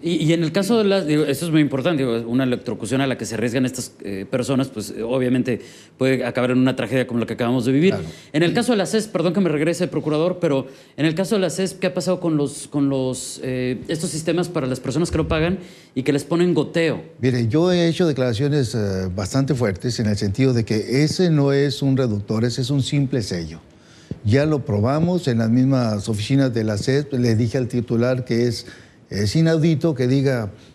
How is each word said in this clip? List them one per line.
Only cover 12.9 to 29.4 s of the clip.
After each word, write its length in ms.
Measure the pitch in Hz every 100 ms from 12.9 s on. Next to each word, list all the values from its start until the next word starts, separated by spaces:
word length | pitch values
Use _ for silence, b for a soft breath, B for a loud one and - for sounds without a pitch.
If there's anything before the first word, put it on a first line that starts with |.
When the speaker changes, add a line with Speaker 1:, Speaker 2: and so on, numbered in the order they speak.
| 135 131 127 - -
Speaker 1:
eh, 380 | 131 127 127 123 -
estos 200 | 165 170
sistemas 400 | 156 160 170 170
para 180 | 165 131
las 140 | 127
personas 300 | - 139 170
que 80 | 160
no 100 | 160
pagan 300 | 165 165 190 B B B
y 80 | -
que 120 | 131
les 100 | 139
ponen 300 | 139 170 180
goteo? 480 | 160 147 170 165 110 - -
Speaker 2:
Mire, 260 | 123 123 113
yo 240 | 143 180
he 160 | 180 170
hecho 180 | 160 175
declaraciones, 680 | 135 127 110 143 147 120
eh, 360 | 120 101 95 92
bastante 400 | 90 90 135 135
fuertes 460 | 135 117 95 127 110
en 60 | 110
el 100 | 104
sentido 380 | 104 98 131
de 100 | 120
que 400 | 107 110 98 123
ese 240 | 151 - 180
no 240 | 156 139
es 300 | 139 143 -
un 160 | 139 135
reductor, 480 | 127 104 101 110 120
ese 160 | 120
es 80 | 127
un 120 | 143
simple 380 | 127 147 135 135
sello. 400 | 104 90 80 80 - B B B B B
Ya 200 | 110 127
lo 200 | 151 151 -
probamos 600 | 101 110 147 170 180 165
en 100 | 117
las 100 | 113
mismas 600 | 120 131 135 117 104 98
oficinas 440 | 101 104 135 135
de 120 | 117
la 120 | 110 104
cesp, 360 | 117 135 143
le 220 | 127 120 107
dije 200 | 120 139
al 120 | 127
titular 560 | 123 113 117 120 127
que 240 | 120 117 120
es, 180 | 113 - B B B -
es 260 | 95 104
inaudito 580 | 156